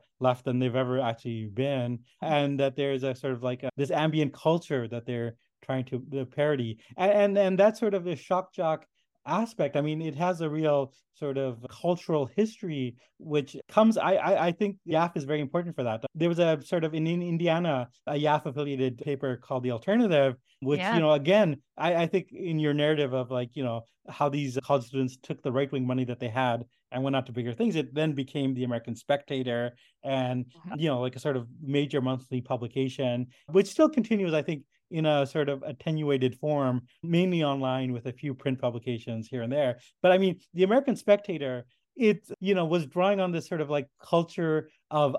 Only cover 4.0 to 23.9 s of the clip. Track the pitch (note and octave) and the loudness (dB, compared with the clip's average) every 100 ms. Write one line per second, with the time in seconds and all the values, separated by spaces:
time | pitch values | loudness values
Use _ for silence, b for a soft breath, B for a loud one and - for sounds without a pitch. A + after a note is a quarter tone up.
4 | D#3 D3+ D3 - D#3+ E3 - C3+ A2+ A#2+ | 2 2 0 0 2 2 0 -2 -2 -6
5 | A#2+ A#2+ A#2 - _ _ - C3 B2+ B2 | -6 -4 -4 -8 _ _ -6 -4 -4 -8
6 | C#3 C3+ B2+ - D3 C#3 A2+ A2 B - | -6 -8 -6 -2 0 0 -2 -8 B -2
7 | F#3+ G#3 G3+ G3 F#3+ F#3 G#3 A3 G#3+ F#3+ | 2 4 4 4 4 6 4 4 -2 -2
8 | F3 D3+ - F#3 F#3 - D#3+ D#3 - _ | -4 -6 -2 -2 -2 -2 -2 -2 -6 _
9 | _ _ B2+ F3 A3+ - D3 D3 D3 D#3 | _ _ -4 -2 -2 -2 -2 0 0 -2
10 | D#3+ C#3 F3+ E3+ D#3+ D3+ D#3 C#3+ C3 _ | -4 -2 -2 0 -2 0 2 2 0 _
11 | _ - D3 C3+ C3+ A2+ B2 - E3+ F3 | _ -8 -4 -2 -2 -6 -14 -4 -2 -2
12 | - D#3 C3 - A3 - F#3 C#3+ B2 - | 0 -2 0 0 0 -2 -8 -4 -6 -8
13 | b - D#3+ D3 C3 - - G#3+ A3 A3 | b -16 -4 -2 -2 -10 0 6 6 6
14 | D#3+ F#3+ E3 G3 F3 E3+ G#3 G3 - D#3 | 2 2 4 2 2 0 -2 -4 -2 0
15 | E3+ D#3+ C#3 D3+ C3+ E3+ F3 D3 A#2+ A2 | 0 -2 -2 -2 -2 -4 -4 -4 -4 -4
16 | - D#3 E3+ E3+ E3 D#3 - F3 D#3+ D#3+ | -6 -2 0 2 2 2 0 -2 0 -2
17 | D#3+ F3 F3 E3 E3+ E3 F3 C3+ A#2+ _ | 0 -2 -2 0 2 2 0 -2 -4 _
18 | - D3 D3 D3+ D3 C3 C#3+ C3+ C3 A#2+ | -6 0 2 2 0 -6 -4 -2 -2 -4
19 | D3 C3+ C3+ A#2+ - C3+ B2+ A#2 - A3+ | -6 -4 -4 -6 -4 -4 -2 -4 0 2
20 | A3 D3+ C3+ B2+ _ - C3 D3 F#3+ E3 | 4 4 4 0 _ -8 -2 0 2 2
21 | D#3 D3 C#3+ G#3 F#3 C#3 _ - D#3+ E3+ | 4 4 4 4 4 0 _ -4 0 2
22 | E3 F#3 F3+ - F3 D#3 D3+ D3 D3+ D#3 | 2 0 -4 -8 -4 0 2 2 2 2
23 | C#3 C3 B2 B2+ B2 D3 B2+ A2+ - | 0 0 -2 -4 -4 -4 -4 -4 -8